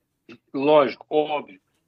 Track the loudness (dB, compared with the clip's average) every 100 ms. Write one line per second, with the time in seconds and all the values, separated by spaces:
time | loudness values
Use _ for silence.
0 | _ _ -20 -20 _ -4 2 4 2 -4
1 | -6 -4 -4 -6 -10 -20 _ _